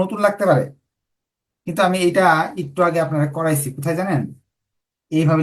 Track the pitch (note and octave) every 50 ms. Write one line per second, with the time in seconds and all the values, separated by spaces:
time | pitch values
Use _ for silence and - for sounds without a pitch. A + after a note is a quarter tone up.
0 | F#3 F#3+ G#3+ G#3 G#3 G3+ G3+ - G3+ F#3 D3 B2+ - - - _ _ _ _ _
1 | _ _ _ _ _ _ _ _ _ _ _ _ _ F3 D#3+ G3 F#3+ F3+ F#3 F#3
2 | F3+ F3 - G3 F#3 F3 D#3+ D#3 D#3+ - - F#3 D#3 C#3 - F#3 F3+ E3+ D#3+ E3+
3 | D#3+ C#3 D#3 D3 D3 C#3+ - D#3+ D#3+ D#3+ D3+ C#3 - B2 - - C#3+ E3+ D#3+ E3+
4 | F#3+ G3 E3+ B2 G#2+ - - - _ _ _ _ _ _ _ _ _ _ _ _
5 | _ - D#3 D#3 E3 D3+ E3 D#3